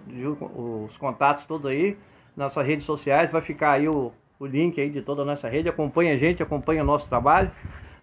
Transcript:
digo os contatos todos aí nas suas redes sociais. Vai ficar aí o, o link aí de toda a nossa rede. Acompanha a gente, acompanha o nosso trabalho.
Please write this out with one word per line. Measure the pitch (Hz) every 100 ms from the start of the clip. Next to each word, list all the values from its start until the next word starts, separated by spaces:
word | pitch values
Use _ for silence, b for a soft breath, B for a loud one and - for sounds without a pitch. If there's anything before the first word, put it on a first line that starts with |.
| -
digo | 127 135 147 - - 120 110
os | 107 -
contatos | 139 113 139 143 -
todos | 156 139
aí | 135 196 202 b b b -
nas | 139
suas | 160 131
redes | 147
sociais. | 143 147 143 143 165
Vai | 160
ficar | 156 147 147
aí | 143 151
o, | 147 120 - _ -
o | 139
link | 135 170 147
aí | 143
de | 143
toda | 117 143
a |
nossa | 143 143 120
rede. | 143 165
Acompanha | 160 151 165 170
a | 135
gente, | 156 175
acompanha | 165 147 143 156
o | 143
nosso | 147 -
trabalho. | 120 131 175 190 B B B B B